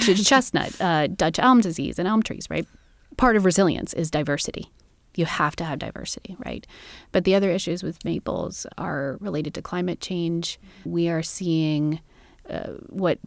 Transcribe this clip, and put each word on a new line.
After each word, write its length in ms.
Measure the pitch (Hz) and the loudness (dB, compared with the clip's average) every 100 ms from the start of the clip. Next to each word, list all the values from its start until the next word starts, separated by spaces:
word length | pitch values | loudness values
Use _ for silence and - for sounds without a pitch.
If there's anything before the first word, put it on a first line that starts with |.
| 226 190 | 4 4
ch-, 80 | 196 | 6
chestnut, 560 | 269 254 - - - | 4 4 0 -2 0
uh, 260 | 185 160 147 | 2 4 2
Dutch 320 | 180 160 - | 2 0 4
elm 200 | 247 247 | 6 8
disease 400 | 196 160 135 - | 6 0 -4 -2
and 80 | 180 | 0
elm 160 | 220 | 2
trees, 240 | 214 - - | 0 -6 -6
right? 160 | 160 - - _ _ _ - | -6 -6 -12 _ _ _ 2
Part 180 | 254 214 | 4 6
of 80 | |
resilience 500 | 185 175 185 - - | 6 6 4 2 -4
is 160 | - 160 | -4 -2
diversity. 600 | - 147 143 - - - _ _ _ _ - | -2 -2 -2 -4 -6 -14 _ _ _ _ -2
You 100 | 165 | -2
have 300 | - 151 - | 0 0 -2
to 60 | 165 | -6
have 140 | 135 | -6
diversity, 580 | - - - - - 180 - | -8 -10 -10 -10 -12 -12 -10
right? 200 | 60 - - - - - | -10 -12 -20 -20 -20 -2
But 120 | 185 | 0
the 120 | 185 196 | 4 4
other 140 | 196 | 2
issues 340 | 180 - 175 | 0 -2 -4
with 220 | 185 180 - | -6 -8 -6
maples 600 | 175 - 90 - 185 - - | -4 -4 -4 -6 -8 -14 -10
are 400 | 175 143 139 - | -6 -4 -6 -6
related 340 | 202 156 151 - | -6 -4 -4 -8
to 60 | |
climate 380 | - 180 180 - | -8 -4 -4 -6
change. 600 | - 180 170 170 170 - - - 175 | -6 -4 -2 -2 -6 -10 -18 -14 -6
We 240 | 170 170 | -2 0
are 140 | 160 | 0
seeing, 760 | 160 - 180 160 156 151 151 156 - _ - _ - | -4 -4 0 2 2 2 0 -2 -8 _ -20 _ -10
uh, 240 | - - - - | -8 -8 -12 -12
what 300 | - 180 - | -4 -2 -2